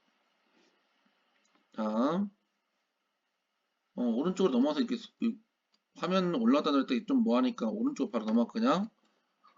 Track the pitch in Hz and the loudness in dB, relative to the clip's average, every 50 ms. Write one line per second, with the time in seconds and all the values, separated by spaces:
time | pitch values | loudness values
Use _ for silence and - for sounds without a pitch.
0 | _ _ _ _ _ _ _ _ _ _ _ _ _ _ _ _ _ _ _ _ | _ _ _ _ _ _ _ _ _ _ _ _ _ _ _ _ _ _ _ _
1 | _ _ _ _ _ _ _ _ _ _ _ _ _ _ _ - 110 107 107 113 | _ _ _ _ _ _ _ _ _ _ _ _ _ _ _ -6 -6 -4 -2 0
2 | 127 143 165 185 202 202 - _ _ _ _ _ _ _ _ _ _ _ _ _ | 0 0 0 -2 -4 -4 -8 _ _ _ _ _ _ _ _ _ _ _ _ _
3 | _ _ _ _ _ _ _ _ _ _ _ _ _ _ _ _ _ _ _ - | _ _ _ _ _ _ _ _ _ _ _ _ _ _ _ _ _ _ _ -6
4 | 247 240 226 220 156 185 185 - 190 185 - 240 262 302 294 302 117 - 127 113 | -4 -2 -2 -2 -2 -2 0 0 0 2 2 2 2 2 2 0 -2 -2 -4 -6
5 | - - _ _ - - - - _ _ _ _ _ _ _ _ _ _ _ - | -8 -12 _ _ -4 -4 -4 -4 _ _ _ _ _ _ _ _ _ _ _ -8
6 | - 170 185 190 185 175 170 135 113 113 135 147 - 156 - 269 - - 139 117 | -4 -2 0 0 0 0 0 2 2 4 4 4 4 2 2 2 2 0 0 -2
7 | 104 - 139 131 113 113 117 123 127 127 120 - 123 110 104 104 117 139 147 - | 0 0 0 2 2 2 2 2 2 0 0 -2 -4 -4 -2 -2 -2 -4 -2 -4
8 | 139 104 - 117 107 110 110 117 117 117 - 113 113 127 151 180 208 226 - _ | -4 -4 -4 -4 -2 0 2 2 0 0 -2 0 0 2 2 0 -2 -4 -8 _
9 | _ _ _ _ _ _ _ _ _ _ _ | _ _ _ _ _ _ _ _ _ _ _